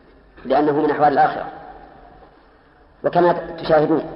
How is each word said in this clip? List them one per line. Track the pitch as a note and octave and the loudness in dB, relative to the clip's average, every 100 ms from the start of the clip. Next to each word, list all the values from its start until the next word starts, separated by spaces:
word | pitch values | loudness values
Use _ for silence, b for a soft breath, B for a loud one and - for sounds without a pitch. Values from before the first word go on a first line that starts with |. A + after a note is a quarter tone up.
| _ - _ - | _ -20 _ -18
لأنه | B2 C3 D3+ | -2 0 2
من | C#3+ D3+ | 0 0
أحوال | C#3+ D3 | 2 2
الآخرة. | C#3 D3+ - - - - - - - - - - _ _ _ _ _ _ _ | 4 0 0 -10 -14 -20 -20 -20 -20 -20 -20 -20 _ _ _ _ _ _ _
وكما | C#3+ F3 F3 | -2 2 2
تشاهدون | E3+ - - - D#3 D3+ D#3 - | 0 -6 -12 0 2 2 0 -4